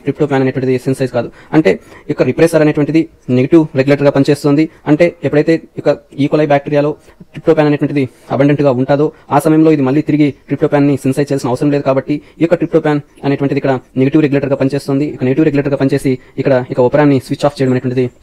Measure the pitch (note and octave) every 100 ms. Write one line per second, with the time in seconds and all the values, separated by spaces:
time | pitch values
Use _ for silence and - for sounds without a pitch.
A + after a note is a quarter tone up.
0 | - C#3 D3 C#3 C3 C3 B2+ B2+ C3+ C3
1 | C3 B2+ A#2 - - D3+ F3 - - -
2 | - D3 B2+ B2+ E3 D#3+ D3+ D3+ C#3+ D#3
3 | D#3+ _ - B2+ C3 E3+ D3+ C3+ C3+ C#3+
4 | C#3+ C#3 C#3 C#3+ D3 C#3+ D#3 - - D3+
5 | F3 - C3+ D3 D#3 E3 - - D#3 -
6 | _ - C#3+ D#3 D3+ C#3+ - D3 D3 D3
7 | _ _ - - D#3+ D#3 D3+ D3 C#3+ C#3+
8 | C3 _ - C#3 C#3+ D3 C#3+ B2 C3 C#3+
9 | D3+ - - D3 D#3+ D#3 D#3+ D3+ C3 C#3+
10 | D3+ D3 D3 C3+ - C#3+ D3 C#3+ C#3+ C3+
11 | C3+ C3+ C#3+ C#3 C3 B2+ D3+ C#3+ C#3 C3+
12 | C3 D3 - - D#3+ F3 D#3 D#3+ D#3 D3
13 | - - C#3 C#3 C#3 C#3 C#3 C3 - C3
14 | C3 D#3 D3+ C#3 C3+ C3+ C3+ C#3 - C#3
15 | D3 - B2+ C#3 D#3 C#3+ C#3+ C3+ C3+ C#3
16 | C#3 B2+ - - C3+ B2+ B2+ C3+ B2 D3
17 | D3 C3+ - C#3+ C#3+ - C3 B2+ B2+ B2
18 | B2 _